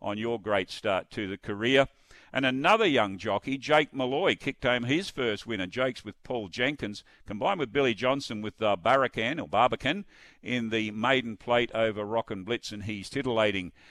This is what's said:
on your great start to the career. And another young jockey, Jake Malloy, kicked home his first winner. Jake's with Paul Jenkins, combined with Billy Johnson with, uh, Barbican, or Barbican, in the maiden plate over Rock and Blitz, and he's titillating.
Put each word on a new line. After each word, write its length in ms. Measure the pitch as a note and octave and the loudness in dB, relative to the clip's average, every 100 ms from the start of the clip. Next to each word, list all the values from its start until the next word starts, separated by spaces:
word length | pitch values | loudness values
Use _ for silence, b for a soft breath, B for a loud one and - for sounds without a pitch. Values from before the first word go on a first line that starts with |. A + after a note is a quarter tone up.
on 160 | G2+ G#2 | -8 -4
your 220 | A#2 A#2 | -4 -4
great 300 | G#2+ G2+ F#2 | 0 0 0
start 420 | - A2 F#2 - | -4 -2 0 -2
to 160 | - G2 | -6 -6
the 100 | G2 | -6
career. 520 | - G2+ A#2 C3+ C3 b b b b | -8 -4 2 4 4 b b b b
And 140 | - C3+ | -2 0
another 400 | C3 D#3+ G#3+ A3 | 2 4 4 4
young 320 | C3 G2+ F#2+ | 4 2 -2
jockey, 400 | A2 G2+ - C3+ | -4 -2 -2 -6
Jake 360 | B2 D3+ D3+ | 2 2 2
Malloy, 420 | C3+ B2+ C#3 F#3 G#2 | -2 -2 2 2 0
kicked 280 | D3 - | -2 -2
home 200 | B2 B2 | 0 0
his 260 | A#2 D#3 G3 | 0 -2 -2
first 360 | - A#2+ G#2 - | -2 -2 -2 -4
winner. 220 | A2 F2+ | -6 -4
Jake's 380 | A#2 C3 B2 G#2+ | -2 -2 -2 -12
with 180 | - | -14
Paul 240 | - B2 G2 | -8 -6 -6
Jenkins, 560 | A#2 B2+ D3 G#2 G#2 b b - | -2 -2 -2 -6 -10 b b -12
combined 340 | G#2+ D3+ F#3+ | -4 -2 0
with 140 | B2+ | -2
Billy 200 | C#3+ C3+ | 2 2
Johnson 480 | G2+ B2+ C#3 - A2 | 2 0 0 -2 -6
with, 200 | G#2+ - | -8 -2
uh, 160 | G#2+ G2 | 2 2
Barbican, 600 | G#2+ C3+ B2 - A2+ D#3 | 4 4 4 0 -4 -4
or 100 | D#2+ | 0
Barbican, 560 | G2+ B2 A2+ B2+ F#3+ - B B B | 4 4 2 -2 -2 -6 B B B
in 280 | - B2 A2+ | -6 -4 0
the 220 | A2 G#2+ | 0 -2
maiden 440 | G#2+ A#2+ C3+ A#2 G#2 | 0 2 2 0 -8
plate 360 | - A#2+ A#2+ | 0 2 2
over 320 | A2+ A2+ G#2 G#2 | 0 0 0 -2
Rock 260 | A2+ - | -2 -2
and 140 | G2+ F#2 | -6 -4
Blitz, 260 | A#2 - | -6 -6
and 120 | A2 | -10
he's 260 | G2 G#2 F#2 | -8 -8 -6
titillating. 640 | C#3 C3 A2+ G#2+ G2 F2+ B B | -6 -2 2 2 2 -4 B B